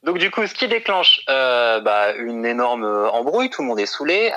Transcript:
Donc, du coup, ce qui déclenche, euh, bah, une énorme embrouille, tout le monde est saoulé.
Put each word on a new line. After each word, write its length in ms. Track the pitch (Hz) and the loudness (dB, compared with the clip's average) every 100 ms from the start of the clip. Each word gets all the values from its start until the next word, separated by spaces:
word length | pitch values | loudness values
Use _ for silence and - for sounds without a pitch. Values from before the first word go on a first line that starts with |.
Donc, 140 | - 180 | -2 0
du 100 | 190 | 0
coup, 140 | 214 208 | 0 -4
ce 80 | |
qui 140 | - 247 | -2 -2
déclenche, 520 | 226 226 190 170 - - | -2 0 2 4 2 2
euh, 500 | 135 131 123 120 110 | 0 2 2 2 2
bah, 320 | 107 104 104 | 2 2 2
une 320 | 107 117 117 117 | 0 -6 -4 -4
énorme 400 | 120 123 120 107 104 107 | 0 0 0 -2 0 0
embrouille, 380 | 113 123 196 254 | 0 0 0 -2
tout 140 | - | -4
le 40 | 139 | -4
monde 100 | 110 | -2
est 60 | 101 | -4
saoulé. 440 | - 147 185 226 | -4 -2 0 0